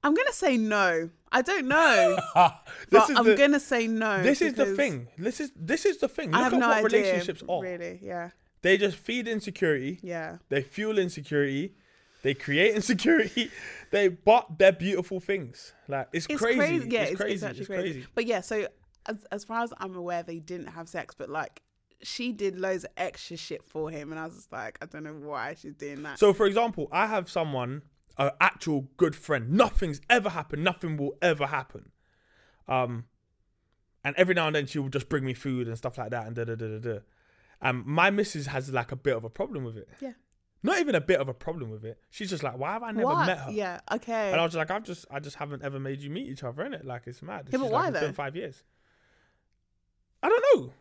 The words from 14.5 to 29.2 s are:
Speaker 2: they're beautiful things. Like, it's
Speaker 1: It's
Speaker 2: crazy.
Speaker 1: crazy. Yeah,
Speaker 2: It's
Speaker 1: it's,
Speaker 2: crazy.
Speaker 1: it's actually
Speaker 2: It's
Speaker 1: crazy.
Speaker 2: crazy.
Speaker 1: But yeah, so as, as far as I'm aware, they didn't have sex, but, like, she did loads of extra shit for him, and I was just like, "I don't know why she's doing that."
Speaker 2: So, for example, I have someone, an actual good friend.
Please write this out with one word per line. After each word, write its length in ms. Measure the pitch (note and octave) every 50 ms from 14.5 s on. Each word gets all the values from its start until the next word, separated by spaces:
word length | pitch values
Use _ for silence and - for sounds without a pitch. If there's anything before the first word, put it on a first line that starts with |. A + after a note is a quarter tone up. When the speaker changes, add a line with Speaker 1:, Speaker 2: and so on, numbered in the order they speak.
| D#3+ D3+
Speaker 2:
they're 140 | G3 F#3+ F#3+
beautiful 460 | - E3+ F#3+ G3+ F3 F3+ - G3 F#3
things. 540 | F3+ - G3+ G3 D3+ A#2+ - - - - - _ _ -
Like, 220 | C#3 C3+ B2+ - -
it's 140 | E3 E3 -
Speaker 1:
It's 120 | D4 C#4+
Speaker 2:
crazy. 160 | G#3+ A3+ A#3+ C4
Speaker 1:
crazy. 320 | C#4+ D#4 E4+ E4 - A#3
Yeah, 120 | A#3+ A3+ G3+
Speaker 2:
It's 80 | C#3+
Speaker 1:
it's, 100 | E3+ F#3+
Speaker 2:
crazy. 120 | G#3 G#3+ G#3
Speaker 1:
it's 80 | F#3+ F#3
actually 160 | G3+ F#3 -
Speaker 2:
It's 60 | G3+ -
Speaker 1:
crazy. 240 | G3 F#3 F3+ F#3+ D#3
Speaker 2:
crazy. 140 | C3 B2+ - _
Speaker 1:
But 100 | - B3
yeah, 160 | A3+ A#3 F#3+
so 260 | F#3 - A3+ G#3+ G3+ - _ _ _ _ _ _ _
as, 200 | - A3 G#3 - -
as 120 | - G#3 G#3
far 200 | - A3+ A3+ A#3
as 100 | A#3 - -
I'm 180 | - F#3+ F#3
aware, 280 | F3+ F3 F3 F3 E3+ E3+
they 160 | F3 E3+ E3+
didn't 280 | D#3 D#3 F3 F3 - -
have 200 | D#3+ E3 E3 E3
sex, 260 | - F3+ C#3+ - - _
but, 120 | D3+ -
like, 320 | C#3 D#3 D3 - _ - _ _ _ _ _ _ _ _
she 300 | - - - - A#3+ B3
did 260 | A#3+ G#3 G#3 G3 F3 F3+
loads 240 | F#3 F#3+ F#3 F#3 -
of 60 | - _ -
extra 400 | F3+ F#3 - - - - F3 D#3
shit 260 | - - D#3+ - _
for 260 | _ _ D#3 D#3 D#3
him, 200 | D#3+ D3 D3 C#3+
and 80 | D#3+ D#3+
I 60 | D#3+
was 100 | E3 E3+
just 160 | G3 - -
like, 260 | - A2 A2 A2 - -
"I 40 | -
don't 180 | E3+ - D3+ D#3
know 100 | D#3 D3+
why 420 | D#3 C#3+ D3 D3 C3 A2+ C3+ D#3+
she's 180 | - - D3+ C#3+
doing 280 | _ D3+ C#3+ C#3+ - D3
that." 140 | D3+ C#3 -
Speaker 2:
So, 120 | - G#3 F#3+
for 120 | G3 A3
example, 420 | G3 G3 G#3+ A#3 A#3 G3 - D3 - -
I 140 | E3+ G3+ A3
have 220 | A3 G#3 F3+ -
someone, 520 | - F3+ E3 D#3 C#3 C3 B2 B2 C3 D3+ - _ _ _ _ _ _ -
an 140 | C#3 C#3 - -
actual 460 | - F#3+ - - - E3 D3+ C#3+ C3+ C3+ _ _
good 180 | F3 D#3+ D3
friend. 360 | -